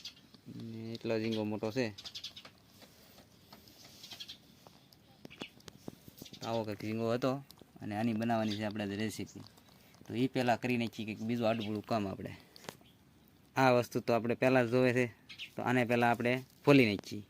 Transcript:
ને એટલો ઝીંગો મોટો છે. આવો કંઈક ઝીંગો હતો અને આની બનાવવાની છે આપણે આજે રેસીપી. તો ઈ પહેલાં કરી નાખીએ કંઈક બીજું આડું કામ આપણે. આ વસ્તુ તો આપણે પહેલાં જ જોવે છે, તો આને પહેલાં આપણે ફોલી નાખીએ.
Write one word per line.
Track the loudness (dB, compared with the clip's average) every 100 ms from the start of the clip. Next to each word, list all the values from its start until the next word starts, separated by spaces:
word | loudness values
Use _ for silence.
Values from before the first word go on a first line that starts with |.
| -16 -18 -20 -20 -16 -12
ને | -12 -10 -10
એટલો | -6 -2 0
ઝીંગો | 0 0
મોટો | -2 -2 -2
છે. | -2 -2 -4 -14 -12 -14 -14 -20 -20 -20 -20 -20 -20 -20 -20 -20 -20 -20 -20 -20 -20 -20 -20 -18 -16 -16 -18 -20 -20 -20 -20 -20 -20 -20 -20 -18 -14 -16 -16 -20 -20 -20 -20 -20 -20 -20 -10 -4
આવો | -2
કંઈક | -2 -4
ઝીંગો | -4 -2 0
હતો | 0 0 -2 -8 -20 -20 -12
અને | -6 0
આની | 0
બનાવવાની | 2 2 2 0 -2
છે |
આપણે | -4 -4
આજે | -4 -2
રેસીપી. | -4 -4 -10 -12 -18 -20 -20 -20 -20 -18 -6
તો |
ઈ | -2 0
પહેલાં | 2 2 2
કરી | 2 0
નાખીએ | -2 -4 -8
કંઈક | -6
બીજું | -2 0 2
આડું | 0 -2 -4
કામ | -2 -2 -2
આપણે. | -6 -10 -12 -18 -20 -18 -18 -20 -20 -20 -20 _ _ -6 2
આ | 4
વસ્તુ | 4 2 -4
તો | 0
આપણે | 0 0
પહેલાં | 2 4 4 4
જ |
જોવે | 4 4
છે, | 2 0 -4 -20 -16 -14 -4
તો |
આને | 0 2
પહેલાં | 4 4 4
આપણે | 4 0 -2 -4 0
ફોલી | 6 8 8
નાખીએ. | 2 -6 -12